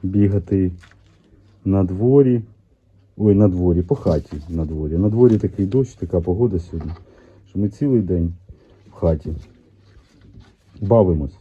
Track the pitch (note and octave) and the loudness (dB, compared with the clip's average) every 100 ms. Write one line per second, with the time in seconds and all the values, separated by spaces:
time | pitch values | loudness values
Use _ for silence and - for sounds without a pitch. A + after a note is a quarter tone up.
0 | F#2+ G2 G2+ G2 E2+ G2 F#2 F2+ - _ | -2 2 2 0 -2 -2 -2 -4 -20 _
1 | _ _ _ _ _ _ - G2 F#2 F#2 | _ _ _ _ _ _ -2 0 0 0
2 | A#2 C#3 C3 B2 A2 _ _ _ _ _ | 2 4 4 2 -4 _ _ _ _ _
3 | _ - G#2+ G2 G#2 F2+ F2+ E2+ F2 C#3 | _ -2 2 4 4 2 0 0 0 -2
4 | - D#2 D2 D#2 D#2 E2 D2+ D#2 D2+ D#2+ | 0 -2 -4 -14 -10 -6 -6 -6 -4 -2
5 | G#2 A2 B2 A2 G2 - F#2+ B2+ B2+ - | 0 4 4 4 -2 -4 -2 -2 -4 -6
6 | F2+ F2+ E2+ F2+ A#2+ F#2 E2+ E2+ D#2 E2 | -4 -4 -2 -2 0 -2 -8 -10 -10 -14
7 | - _ _ - _ - G#2 - C#3+ B2 | -18 _ _ -20 _ -6 -6 -2 0 0
8 | F#2 F2+ E2+ E2+ _ - _ _ - - | 0 -2 -2 -6 _ -20 _ _ -20 -4
9 | F2 D#2 D#2+ D#2+ - _ _ _ _ - | -2 -2 -6 -12 -14 _ _ _ _ -20
10 | _ _ - - - _ _ - G2+ A#2 | _ _ -20 -20 -20 _ _ -10 0 2
11 | F#2+ D#2+ D2 - | 4 0 -4 -12